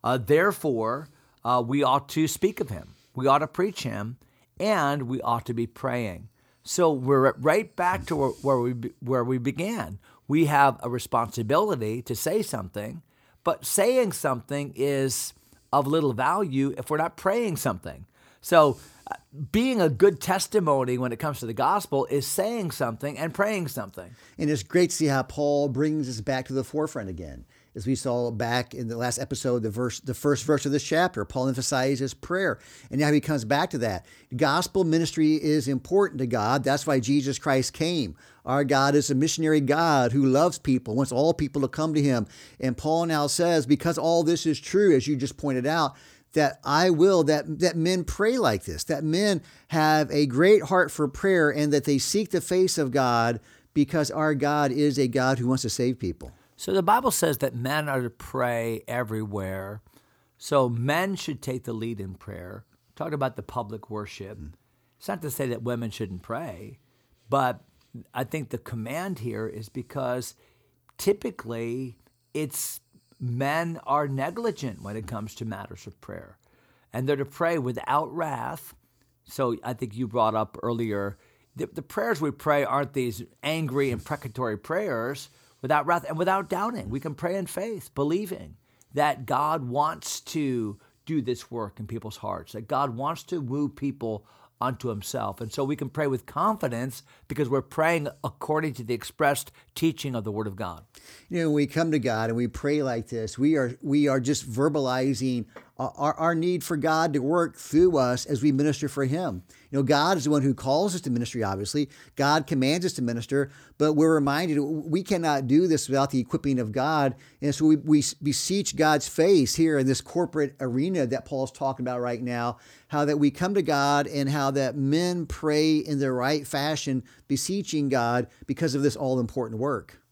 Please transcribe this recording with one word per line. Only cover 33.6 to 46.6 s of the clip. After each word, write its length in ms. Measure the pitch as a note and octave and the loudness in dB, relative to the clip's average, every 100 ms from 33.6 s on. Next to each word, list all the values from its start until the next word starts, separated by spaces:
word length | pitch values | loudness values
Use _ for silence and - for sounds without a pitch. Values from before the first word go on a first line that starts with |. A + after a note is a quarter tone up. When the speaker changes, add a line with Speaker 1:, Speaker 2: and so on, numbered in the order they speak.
| F3+ | 0
Speaker 2:
to 80 | C3+ | -2
that. 260 | A2+ F#2 - - _ B2 | -2 -4 -8 -20 _ 0
Gospel 480 | D3 D#3 F3 G3 | 2 2 0 0
ministry 520 | E3+ D#3+ E3 - D3+ D#3 | 2 2 0 2 2 2
is 260 | D3+ D3+ B2 | 2 0 0
important 500 | C3 - F#3+ G3 C#3 | -2 0 2 2 0
to 80 | B2+ | -2
God. 380 | A#2 G#2+ C#3 | 0 2 2
That's 220 | C3 C#3 - | 2 0 2
why 140 | C3+ | 0
Jesus 380 | A2+ C#3+ C3+ C3 | 2 0 0 -4
Christ 340 | D3+ C3 B2 | 0 0 0
came. 420 | - D#3+ F3 G#2 D2+ - - | -2 -2 0 -4 -8 -20 -14
Our 180 | - C3+ | -2 0
God 320 | C#3 C3+ C#3 | 4 4 6
is 160 | C#3+ C#3+ | 4 4
a 40 | |
missionary 480 | C3+ D#3 - D#3 D#3 | 2 2 2 2 4
God 500 | C3+ D3 E3 C#3+ B2 | 4 2 4 4 4
who 140 | C3 C3+ | 4 4
loves 320 | C3 E3+ - | 4 4 2
people, 360 | - B2+ - | 0 0 0
wants 180 | A2+ C3 | -2 0
all 200 | B2 D#3 | 2 2
people 300 | D#3+ C#3+ D3 | 2 -2 0
to 60 | C3+ | -2
come 260 | - D#3 | 0 0
to 80 | D3+ | 2
him. 240 | C#3 B2 G#2 - - - | 2 2 -2 -10 -20 -6
And 160 | C3 A#2+ | -4 -2
Paul 300 | D#3 E3 E3+ | 0 0 2
now 200 | D#3 D3 | 0 0
says, 380 | - E3+ E3 | 2 2 2
because 320 | B2+ D3 E3+ D#3+ | 4 2 2 0
all 260 | D#3+ E3+ | 2 4
this 220 | D#3+ E3 | 4 2
is 160 | E3 C#3+ | 0 -2
true, 340 | - F#3+ G3+ | 0 4 6
as 120 | C#3 C#3 | 6 4
you 100 | C#3+ | -2
just 220 | C3+ - | -4 -4
pointed 280 | D3 B2+ B2+ | -4 -2 0
out, 300 | E3 C#3+ - - - _ | 0 0 -2 -20 -20 _
that 260 | D#3+ C#3+ - | 0 0 0